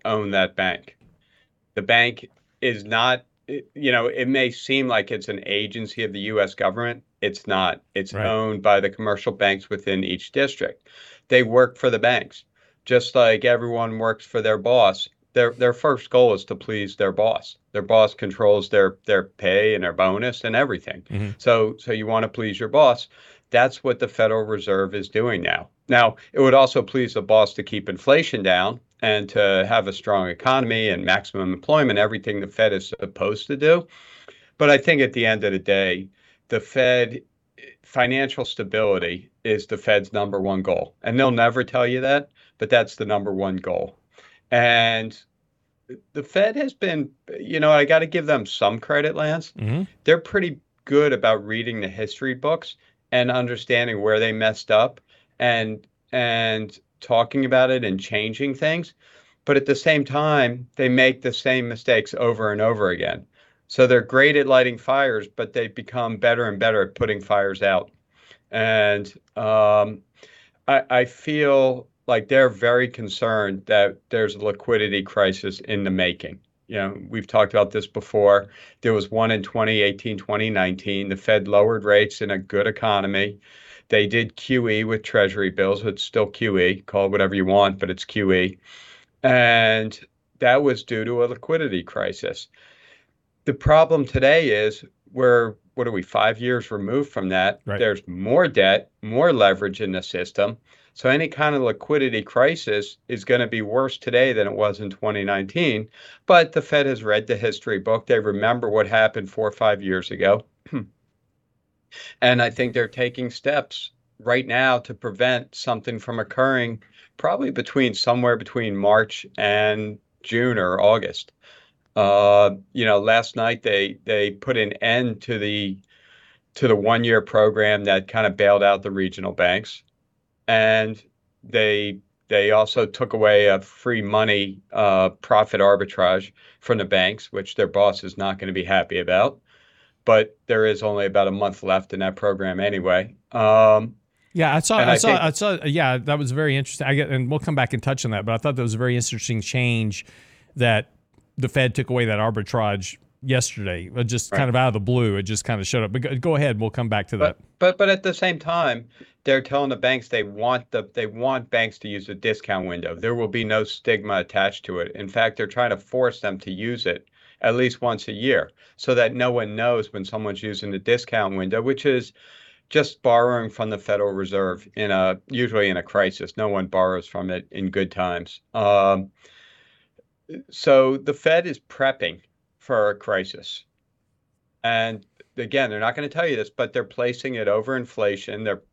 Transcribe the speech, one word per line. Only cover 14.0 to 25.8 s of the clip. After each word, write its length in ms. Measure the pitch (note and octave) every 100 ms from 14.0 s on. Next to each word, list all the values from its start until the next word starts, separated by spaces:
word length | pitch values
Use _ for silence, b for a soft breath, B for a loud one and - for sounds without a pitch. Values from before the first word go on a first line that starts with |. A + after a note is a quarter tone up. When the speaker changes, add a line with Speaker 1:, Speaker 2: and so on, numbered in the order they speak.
| A2+ A2
Speaker 1:
for 160 | - A#2
their 180 | A2 G#2+
boss. 500 | A2+ B2 G2+ F#2+ - _ _
Their, 180 | B2 A#2+
their 220 | B2 B2
first 360 | A#2+ D#3 B2+ -
goal 220 | B2+ B2
is 100 | G2
to 100 | -
please 400 | G#2 - G#2+ G2
their 160 | - G2
boss. 460 | G2 A2+ - - - _
Their 100 | G#2
boss 320 | G2 A2+ G#2+
controls 540 | - G2+ F#2 G#2 G#2 F#2+
their, 300 | G#2 F#2+ - -
their 180 | G2
pay 500 | F#2+ - F#2+ G2 A2
and 80 | G#2
their 100 | F2+
bonus 520 | E2+ F#2+ G2+ B2 A#2+
and 100 | A2+
everything. 480 | A2+ C#3 F#2 - - -
Speaker 2:
Mm-hmm. 200 | G2+ G#2 -
Speaker 1:
So, 360 | B2 A2+ G#2+ G#2+
so 120 | -
you 160 | A2 G#2+
wanna 220 | A2 A2
please 320 | - A2 G2
your 80 | A2
boss, 400 | C#3+ D3 - - b b b b
that's 340 | A#2+ C3 -
what 140 | C3+ A#2+
the 100 | A#2+
Federal 360 | - A2 A2
Reserve 500 | G#2+ G#2 G2+ G2 F#2+
is 140 | G2+ F#2+
doing 340 | G#2+ B2 F2+
now. 260 | E2+ D#2+ - _